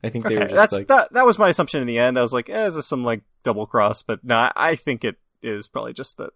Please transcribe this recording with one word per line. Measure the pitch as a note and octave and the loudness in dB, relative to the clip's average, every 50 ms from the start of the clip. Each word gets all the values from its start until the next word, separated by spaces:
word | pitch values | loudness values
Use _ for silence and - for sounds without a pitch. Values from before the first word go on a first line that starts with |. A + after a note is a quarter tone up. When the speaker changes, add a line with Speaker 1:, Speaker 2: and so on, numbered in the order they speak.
| - | -8
Speaker 1:
I | A2+ | -6
think | - A#2+ - | -6 -4 -4
they | G#3+ A3 | -2 0
Speaker 2:
Okay, | G#3+ G3+ | 0 -2
Speaker 1:
were | G3 | 2
just | - | 4
Speaker 2:
that's, | F3+ G#3+ G#3+ - | 4 4 4 2
Speaker 1:
like | G2 G3 | -4 2
Speaker 2:
that, | - C4 B3+ - - - | 4 4 4 4 2 2
that | A#3+ B3+ | 4 4
was | B3 G#3 | 4 6
my | - G#3+ F#3 | 4 4 2
assumption | E3+ - E3+ - - D3+ | 4 2 -2 -2 -2 -4
in | B2+ | -4
the | A#2+ A#2 A#2 | -2 0 2
end. | A#2+ B2+ B2+ | 2 2 2
I | B2+ A#2+ | 2 0
was | A2+ B2+ | 0 0
like, | B2 A#2+ - | -4 -6 -4
"Eh, | G3+ A3 A3 | -4 -2 -2
is | G3+ E3 | -2 -4
this | D#3 C#3 | -6 -6
some, | - D3+ C3 B2 | -6 -6 -4 -2
like, | A#2+ A#2 G#2+ _ _ _ _ _ | -2 -4 -4 _ _ _ _ _
double | B2+ A2 G#2 G#2+ | -4 -4 -4 -4
cross?" | - - A#2+ G#2 G#2 G#2+ - | -2 0 2 2 2 0 -2
But | - - A2+ - - | -6 -8 -8 -8 -2
no, | B2+ A#2+ | 0 2
I, | A2+ A#2+ B2+ - | 2 2 2 2
I | - C#3+ D#3+ E3 | 0 0 0 0
think | - - - B2+ A2+ - | -2 -4 -6 -6 -4 -4
it | A2+ G2+ _ _ _ _ _ - | -6 -6 _ _ _ _ _ -10
is | A#2 G#2+ G#2 G#2 | -8 -8 -8 -10
probably | - _ C3 - A#2 - | -10 _ -10 -10 -10 -12
just | - C3 - - | -12 -14 -14 -12
that | - - - _ | -12 -14 -14 _